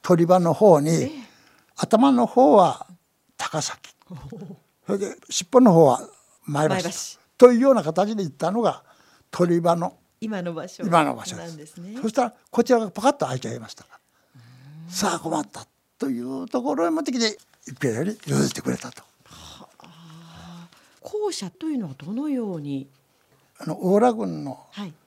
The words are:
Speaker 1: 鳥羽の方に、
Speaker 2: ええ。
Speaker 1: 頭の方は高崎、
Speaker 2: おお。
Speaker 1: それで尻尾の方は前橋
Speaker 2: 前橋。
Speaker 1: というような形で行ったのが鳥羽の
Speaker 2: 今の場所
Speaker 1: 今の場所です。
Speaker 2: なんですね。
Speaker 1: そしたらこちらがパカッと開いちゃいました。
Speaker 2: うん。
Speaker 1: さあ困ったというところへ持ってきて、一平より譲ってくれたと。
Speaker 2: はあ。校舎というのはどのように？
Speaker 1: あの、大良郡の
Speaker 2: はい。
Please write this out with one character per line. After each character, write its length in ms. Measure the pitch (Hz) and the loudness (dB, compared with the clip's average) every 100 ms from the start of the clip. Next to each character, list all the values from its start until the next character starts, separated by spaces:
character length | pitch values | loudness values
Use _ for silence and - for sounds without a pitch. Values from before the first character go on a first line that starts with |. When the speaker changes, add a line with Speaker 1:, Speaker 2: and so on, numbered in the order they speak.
Speaker 1:
鳥 240 | - 175 | 2 2
羽 140 | 170 185 | 4 4
の 160 | 170 | 2
方 260 | 156 214 156 | 4 6 6
に、 80 | 147 | 4
Speaker 2:
え 140 | 165 | 0
え。 80 | 147 302 233 _ _ _ _ - | -2 -6 -20 _ _ _ _ -8
Speaker 1:
頭 340 | - 220 269 | 0 4 4
の 140 | 247 | 2
方 320 | 226 - 269 240 | 2 4 6 6
は 300 | 170 123 - 175 _ _ _ _ | 4 0 -12 -20 _ _ _ _
高 240 | - 156 | -8 -6
崎、 300 | - - - _ _ | -6 -10 -20 _ _
Speaker 2:
お 40 | |
お。 420 | 165 139 214 175 - _ _ - | -18 -16 -16 -16 -20 _ _ -6
Speaker 1:
そ 60 | |
れ 60 | 202 | -4
で 160 | 196 - _ | -4 -10 _
尻 200 | - - | -10 2
尾 80 | 254 | 6
の 140 | 254 | 8
方 100 | 170 | 8
は 160 | 151 120 - _ _ _ - | 6 4 -4 _ _ _ -6
前 220 | 147 156 | -2 0
橋 60 | |
Speaker 2:
前 80 | 185 | 0
橋。 60 | 170 - - - _ _ | -4 -8 -12 -16 _ _
Speaker 1:
と 160 | 247 | 8
い 60 | 240 | 8
う 20 | |
よ 120 | 269 | 4
う 20 | |
な 80 | 247 | 4
形 340 | 156 160 208 220 | 2 -2 -2 -2
で 60 | |
行 100 | 180 | -6
っ 20 | |
た 160 | - 165 | -4 -4
の 120 | 214 | 0
が 200 | 214 - _ _ _ _ _ | -2 -4 _ _ _ _ _
鳥 300 | - 175 170 | -2 0 2
羽 160 | 170 170 | 0 -2
の 200 | 165 - _ _ | -4 -10 _ _
Speaker 2:
今 200 | 220 208 | -10 -8
の 100 | 175 | -8
場 120 | 160 165 | -10 -12
所 160 | - | -10
Speaker 1:
今 200 | 185 165 | 0 2
の 100 | 147 | 2
場 100 | 123 | -4
所 120 | - - | -10 -12
で 60 | |
す。 60 | 170 | -14
Speaker 2:
な 60 | |
ん 20 | 160 | -16
で 80 | 151 | -18
す 100 | - | -18
ね。 220 | 175 226 | -16 -8
Speaker 1:
そ 80 | 302 | -4
し 40 | |
た 120 | - | -2
ら 100 | 240 _ _ | -4 _ _
こ 140 | - | -2
ち 80 | 233 | 2
ら 80 | 240 | 2
が 100 | 214 | 0
パ 120 | 190 | -2
カ 60 | 240 | -2
ッ 60 | 285 | 0
と 100 | 131 | -4
開 100 | 131 | -6
い 40 | |
ち 80 | 120 | -8
ゃ 60 | |
い 60 | 120 | -12
ま 80 | 110 | -14
し 60 | |
た。 100 | - _ - _ _ _ | -20 _ -20 _ _ _
Speaker 2:
う 540 | - 120 127 135 151 165 | -20 -20 -20 -20 -20 -14
ん。 20 | |
Speaker 1:
さ 240 | 180 202 | -4 -4
あ 40 | 170 | -4
困 180 | 165 160 | -4 -6
っ 80 | 147 | -6
た 200 | - - _ _ _ | -14 -20 _ _ _
と 100 | 277 | -6
い 100 | 240 | -6
う 260 | 247 269 262 | -8 -10 -6
と 140 | - | -6
こ 120 | 247 | -4
ろ 120 | 294 339 | -2 -2
へ 40 | |
持 120 | 320 | -2
っ 20 | |
て 80 | 302 | -4
き 60 | 254 | -2
て、 200 | 226 202 _ _ - | -2 -4 _ _ -20
一 100 | 139 | -6
平 140 | 135 | -4
よ 120 | 110 | -2
り 140 | 170 220 - | -4 -6 -4
譲 220 | 139 - | -2 0
っ 20 | |
て 100 | - | -2
く 80 | - | -6
れ 80 | 64 | -8
た 120 | - | -10
と。 120 | - _ _ _ | -20 _ _ _
Speaker 2:
は 420 | - - - - _ | -20 -20 -20 -20 _
あ。 880 | - 170 165 160 165 165 170 170 170 _ _ _ | -20 -20 -20 -20 -20 -20 -20 -20 -20 _ _ _
校 300 | - 427 415 | -10 -4 -4
舎 200 | - 185 | -4 -10
と 180 | _ 320 | _ -6
い 60 | |
う 40 | 285 | -6
の 100 | 180 | -6
は 60 | 131 | -10
ど 160 | 147 | -10
の 180 | 220 302 | -8 -4
よ 240 | 262 220 | -4 -4
う 60 | 170 | -8
に？ 280 | 143 139 135 _ _ _ _ _ _ _ | -6 -8 -10 _ _ _ _ _ _ _
Speaker 1:
あ 80 | - | -10
の、 120 | 160 | -4
大 200 | 185 202 | 2 4
良 140 | 247 | 2
郡 300 | 226 196 160 | 0 -6 -6
の 220 | 143 - _ | -10 -12 _
Speaker 2:
は 160 | - 202 | -14 -14
い。 80 | 151 | -16